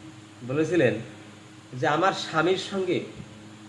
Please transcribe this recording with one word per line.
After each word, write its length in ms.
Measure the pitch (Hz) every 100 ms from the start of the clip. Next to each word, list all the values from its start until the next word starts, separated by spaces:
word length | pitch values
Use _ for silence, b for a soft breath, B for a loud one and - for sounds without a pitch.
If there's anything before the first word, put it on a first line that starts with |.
| - - - - 123
বলেছিলেন 460 | 143 160 175 123 - - - - - - - -
যে, 140 | 127 151
"আমার 260 | 151 190
স্বামীর 440 | - - 160 165 185
সঙ্গে 420 | - 196 180 127 - - - - - -